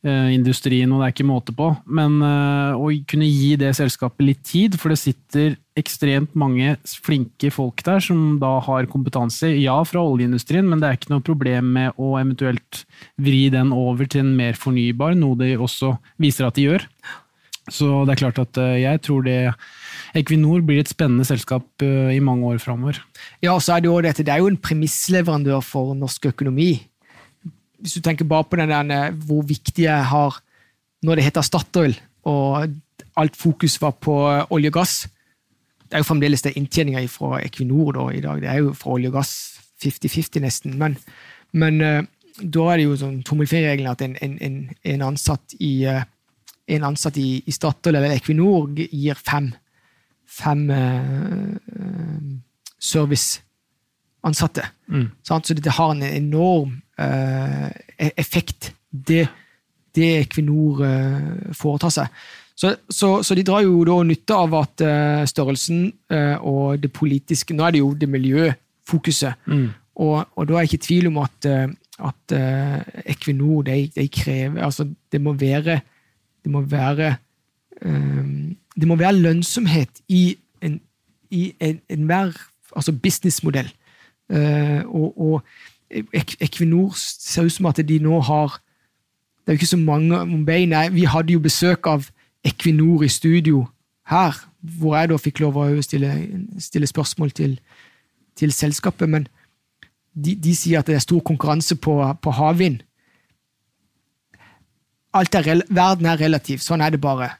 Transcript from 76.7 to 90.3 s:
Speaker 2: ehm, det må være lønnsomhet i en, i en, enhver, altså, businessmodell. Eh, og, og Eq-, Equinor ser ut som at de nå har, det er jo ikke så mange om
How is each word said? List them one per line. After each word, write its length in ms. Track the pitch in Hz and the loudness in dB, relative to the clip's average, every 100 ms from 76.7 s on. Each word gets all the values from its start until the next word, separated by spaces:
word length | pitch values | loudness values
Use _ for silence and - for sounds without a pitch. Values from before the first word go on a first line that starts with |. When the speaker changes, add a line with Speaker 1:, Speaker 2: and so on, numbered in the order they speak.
| 143 131 143 156 131 _ _ _ _ _ - | 0 0 0 0 -2 _ _ _ _ _ -10
Speaker 2:
ehm, 720 | - 71 69 69 69 71 73 - _ - | -4 -2 0 -2 -4 -6 -8 -10 _ -2
det 120 | 160 | 2
må 80 | 165 | 4
være 220 | 175 196 | 4 4
lønnsomhet 840 | 170 165 170 - 208 160 131 - _ | 4 2 0 -2 2 2 0 -6 _
i 280 | 185 180 - _ _ | 2 2 0 _ _
en, 180 | 170 151 _ _ _ _ _ | -8 -8 _ _ _ _ _
i 200 | 185 185 - | -4 -4 -4
en, 220 | 160 156 _ | -4 -4 _
enhver, 420 | 160 156 180 190 160 - _ _ - | -4 0 0 0 -6 -18 _ _ -6
altså, 160 | 151 | -4
businessmodell. 800 | 147 196 - 185 - 160 139 127 - _ _ _ _ _ | 0 0 0 -2 -2 -2 -2 -4 -12 _ _ _ _ _
Eh, 520 | 160 147 147 147 147 - | 0 2 2 2 0 -2
og, 280 | 165 156 - | -2 -2 -2
og 260 | 160 156 - - - _ _ | 0 0 -4 -20 -20 _ _
Eq-, 460 | - 107 - - - | -10 -6 -4 -6 -6
Equinor 540 | 160 - 165 170 190 - | -6 -2 2 2 0 -2
ser 500 | - - - - 170 | -10 -12 -6 0 0
ut 80 | |
som 160 | - 180 | 2 0
at 120 | 143 151 | 0 2
de 140 | 156 | 2
nå 220 | 156 165 | 2 2
har, 380 | 131 151 147 - _ _ _ _ _ _ _ _ | 2 0 0 -4 _ _ _ _ _ _ _ _
det 100 | - | -2
er 60 | 151 | 0
jo 40 | |
ikke 140 | 165 180 | 2 2
så 60 | |
mange 360 | 156 151 160 175 | 2 2 2 2
om 240 | 175 | 0